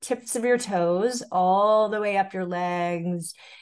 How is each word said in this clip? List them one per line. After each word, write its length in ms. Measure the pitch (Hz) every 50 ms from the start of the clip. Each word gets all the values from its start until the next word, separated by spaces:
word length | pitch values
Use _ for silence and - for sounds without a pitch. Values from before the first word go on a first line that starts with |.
tips 340 | - - 254 240 - - -
of 100 | 254 226
your 140 | 247 247 -
toes 640 | 247 196 196 175 170 170 175 180 208 247 247 240 - -
all 580 | - 185 185 185 190 202 208 214 214 214 214 208
the 120 | 214 208
way 160 | 208 208 202
up 160 | 196 190 190 -
your 140 | 190 185
legs, 880 | 175 180 175 180 180 180 175 175 170 175 170 170 175 175 170 170 - - - - - - -